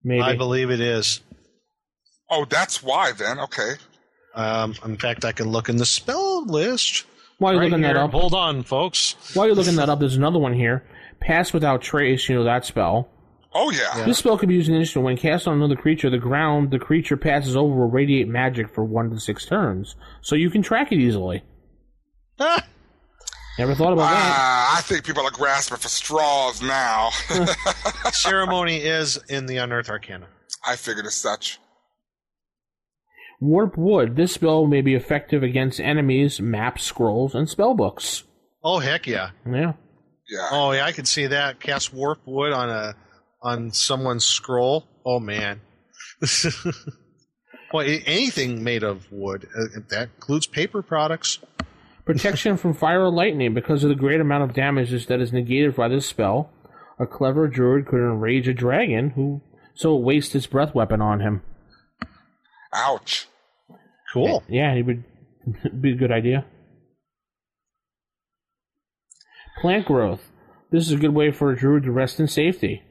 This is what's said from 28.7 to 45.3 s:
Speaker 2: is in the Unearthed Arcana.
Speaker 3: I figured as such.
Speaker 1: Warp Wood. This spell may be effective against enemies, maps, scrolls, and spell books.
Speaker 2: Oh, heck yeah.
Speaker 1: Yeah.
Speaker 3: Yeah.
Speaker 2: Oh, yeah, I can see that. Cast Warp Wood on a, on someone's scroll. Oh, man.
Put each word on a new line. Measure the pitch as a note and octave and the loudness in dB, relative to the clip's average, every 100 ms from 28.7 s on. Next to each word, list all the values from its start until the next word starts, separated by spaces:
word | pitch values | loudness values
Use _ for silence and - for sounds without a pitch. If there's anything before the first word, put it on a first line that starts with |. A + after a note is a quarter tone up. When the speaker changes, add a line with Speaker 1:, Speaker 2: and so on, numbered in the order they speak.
| E3 | -2
Speaker 2:
is | D3+ D#3+ D3 C#3+ - | -2 -2 -2 -6 -6
in | C#3 C3 | -8 -6
the | B2+ | -6
Unearthed | B2 A#2+ A2+ | -2 -4 -4
Arcana. | G#2+ - F#2 F2+ _ _ - | -10 -10 -16 -18 _ _ -8
Speaker 3:
I | - B2 | -6 -6
figured | - G#2+ G#2 | -6 -8 -6
as | - | -6
such. | A2 G#2 - - _ _ _ _ _ _ _ _ _ _ _ _ _ _ _ - - _ | -4 -4 -6 -10 _ _ _ _ _ _ _ _ _ _ _ _ _ _ _ -20 -20 _
Speaker 1:
Warp | C#3+ E3 G#3+ E3 | 2 2 2 0
Wood. | E3+ G3+ A#2 B2 | 2 4 2 2
This | F3 | 0
spell | - E3 D#3 D#3 | 2 2 4 4
may | C#3+ | 4
be | C3+ | 4
effective | C3 - D3 - D3 | 0 0 -4 0 0
against | C3 B2+ C3 - | 2 0 -2 -2
enemies, | - D3+ C#3 C3 C#3+ - | -2 0 2 4 2 0
maps, | G#2+ G#2+ A#2 - | -4 -2 -4 -4
scrolls, | - - A#2 G#2+ C3+ | -10 0 0 2 -2
and | A#2+ D#3 | -2 -4
spell | - G#3+ | 0 2
books. | A#3 G2+ - - - - _ _ _ | 2 0 -2 -8 -8 -12 _ _ _
Speaker 2:
Oh, | D#3+ F3+ | -2 -2
heck | C3+ D#3+ - | 0 -4 -2
yeah. | G#2+ F#2+ F#2 A#2+ | -4 -4 -8 -6
Speaker 1:
Yeah. | B2 E3 D#3 _ _ _ _ _ | -2 -2 -4 _ _ _ _ _
Speaker 3:
Yeah. | - F3+ | -8 -4
Speaker 2:
Oh, | C#3+ C#3+ | 0 0
yeah, | C3+ | 0
I | D3 | -2
can | D#3+ C3 | -4 -4
see | D#3 C#3 | -2 -2
that. | C#3+ C#3+ B2+ | -2 -2 -4
Cast | - C#3 - | -6 -6 -6
Warp | C3 C#3 D3+ - | -6 -6 -6 -6
Wood | C3 C#3+ | -4 -2
on | C3+ B2 | -2 -4
a, | A2 G#2+ G#2 _ _ _ _ | -4 -8 -12 _ _ _ _
on | B2 A#2+ A#2 | -6 -4 -4
someone's | - - C3+ C3 A#2+ | -4 -2 -2 -2 -2
scroll. | - - - B2 B2 D3+ - _ | -2 -2 -2 0 0 0 -4 _
Oh, | B2+ B2 | -4 -4
man. | G#2+ | -2